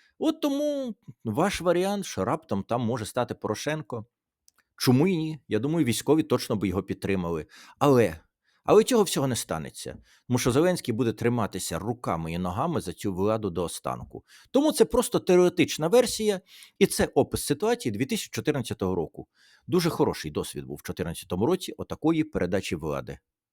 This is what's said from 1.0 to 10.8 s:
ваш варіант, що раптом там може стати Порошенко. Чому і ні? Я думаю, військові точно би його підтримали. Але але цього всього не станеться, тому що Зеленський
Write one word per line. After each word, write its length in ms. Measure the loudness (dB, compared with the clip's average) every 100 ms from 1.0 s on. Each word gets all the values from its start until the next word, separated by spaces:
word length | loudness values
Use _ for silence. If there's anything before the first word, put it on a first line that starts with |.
| -16 -10
ваш 360 | -4 0 0 0
варіант, 440 | 0 2 0 -2
що 200 | -6 -4
раптом 380 | -2 -4 -4 -6
там 180 | -2 -2
може 260 | -2 -2 -4
стати 280 | -4 -4
Порошенко. 720 | -4 -4 -4 -4 -6 -6 -12 -12 _ _ _ _ _ _ -2
Чому 300 | 4 6 4
і 100 | 2
ні? 240 | -2 -6 -2
Я 100 | -2
думаю, 280 | 0 2 2
військові 360 | 2 4 4
точно 340 | 4 0 0 -2
би 120 | 0
його 140 | 0
підтримали. 640 | -2 -4 -2 -2 -2 -4 -8 -16 -18 0
Але 420 | 4 6 4 0 _ _ _ _ 4
але 160 | 6
цього 180 | 6 4
всього 240 | 2 2 0
не 100 | -2
станеться, 600 | -4 -6 -8 -12 -12 -14 -18 _ -2
тому 120 | 0
що 140 | 2
Зеленський 420 | 4 4 2